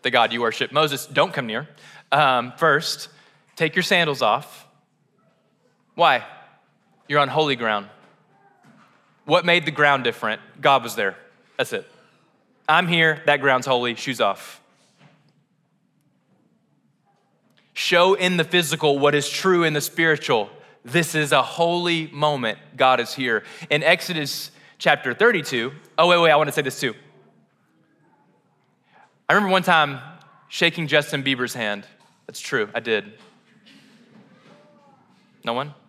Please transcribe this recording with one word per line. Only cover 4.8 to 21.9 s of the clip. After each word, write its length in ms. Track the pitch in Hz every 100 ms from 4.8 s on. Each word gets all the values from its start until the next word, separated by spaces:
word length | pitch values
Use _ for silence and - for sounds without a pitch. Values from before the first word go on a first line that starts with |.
| _ _ _ _ _ _ _ _ _ _ _ -
Why? 300 | 165 123 - - - _ _ _ _ _ _
You're 120 | 147
on 100 | 139
holy 260 | 147 156 127
ground. 320 | 113 104 101 - _ _ _ _ _ _ _ _ _ _ _ _
What 220 | - 170 175
made 200 | 175 156
the 60 |
ground 320 | 151 147 139
different? 380 | 123 110 110 110 - -
God 240 | 147 135
was 120 | 117 113
there. 200 | 98 - - _ _ -
That's 160 | 127
it. 180 | 107 - _ _ _ _ _ _ _ -
I'm 200 | 156 180
here, 360 | 170 160 151 -
that 160 | 143
ground's 260 | 139 127 127
holy, 280 | 123 120 113
shoes 240 | - 117
off. 400 | 107 98 - - _ _ _ _ _ _ _ _ _ _ _ _ _ _ _ _ _ _ _ _ _ _ _ _ _ _ _ _ _ _ _
Show 420 | - - 175 185 196
in 220 | 180 180
the 60 |
physical 560 | 160 180 156 160 156 143
what 160 | 143 147
is 140 | 139
true 340 | - 190 180
in 100 | 165
the 80 | 151
spiritual. 680 | 147 - 165 151 - 120 101 - - _ 127
This 280 | 156 160
is 180 | 156 147
a 120 | 143
holy 640 | 123 - 170 175 175